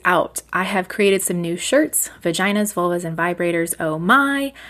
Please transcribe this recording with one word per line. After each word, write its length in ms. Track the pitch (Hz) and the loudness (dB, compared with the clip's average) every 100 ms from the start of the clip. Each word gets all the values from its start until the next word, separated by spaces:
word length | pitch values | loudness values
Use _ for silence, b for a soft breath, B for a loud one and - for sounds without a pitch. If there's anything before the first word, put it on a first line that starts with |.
out. 380 | - 180 - - - | 2 2 2 -4 -6
I 120 | 180 | -4
have 260 | 185 196 185 | -2 -2 -4
created 320 | - 202 196 | 0 2 2
some 180 | - 180 | 0 -2
new 160 | 170 175 | -2 -4
shirts, 540 | - 269 311 - - - | 0 2 2 -2 -4 -4
Vaginas, 520 | 175 165 190 208 208 | -4 0 0 0 0
Vulvas, 320 | 190 175 175 170 | 0 0 0 -4
and 120 | 165 | -2
Vibrators. 560 | 170 175 175 170 165 - | -2 0 0 0 -2 -2
Oh 180 | 165 156 | -4 -2
my, 540 | 175 262 277 277 277 B B | 4 4 4 0 -4 B B